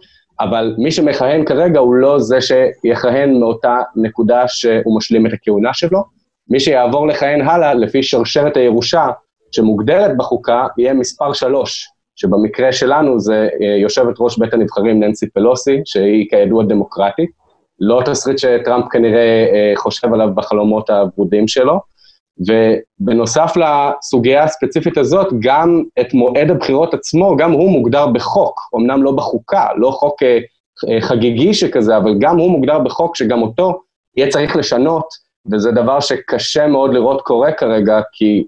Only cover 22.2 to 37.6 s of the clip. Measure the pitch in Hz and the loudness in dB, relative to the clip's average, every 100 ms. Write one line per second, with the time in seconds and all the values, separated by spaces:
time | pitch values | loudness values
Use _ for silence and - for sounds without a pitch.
22.2 | _ - 90 110 110 110 - - 196 117 | _ -8 0 2 2 0 -4 -6 -2 0
23.2 | 113 151 160 - 165 147 143 - - 131 | 0 0 0 0 0 2 0 -4 -4 -2
24.2 | 120 139 156 - 131 160 165 165 127 180 | 2 2 2 0 -4 -2 -2 0 2 2
25.2 | 196 123 113 143 165 170 - - 120 131 | 0 -2 0 2 2 2 0 -4 0 2
26.2 | 120 123 151 175 - 135 165 120 - 156 | 2 2 0 0 0 0 0 -2 -2 0
27.2 | 196 147 160 151 185 165 117 135 143 110 | 2 2 2 2 2 2 2 0 0 0
28.2 | - 202 185 - - 117 120 139 135 135 | -2 0 0 -4 -6 -2 0 0 0 0
29.2 | 123 120 - 196 107 - 123 135 147 147 | -4 -6 -4 -2 -2 0 -2 0 -2 0
30.2 | 135 117 117 _ _ - - 113 107 123 | 2 2 -2 _ _ -10 -4 -2 0 0
31.2 | 120 117 165 208 170 135 110 110 104 101 | 0 2 0 2 0 0 2 2 2 2
32.2 | 139 175 175 165 131 151 131 - 170 - | 2 2 2 2 0 0 -2 -2 -4 -2
33.2 | 113 120 113 113 185 170 - _ _ - | -2 0 -2 0 -2 -2 -10 _ _ -2
34.2 | 139 147 147 170 - 131 139 165 160 - | 0 0 -2 -2 -2 0 0 -2 -6 -14
35.2 | _ _ - 107 107 110 117 139 143 123 | _ _ -6 -2 0 0 0 0 -2 -4
36.2 | - 120 - - 151 139 135 123 120 139 | -4 -6 -4 -2 0 2 2 2 0 0
37.2 | - 120 143 156 | 0 0 0 0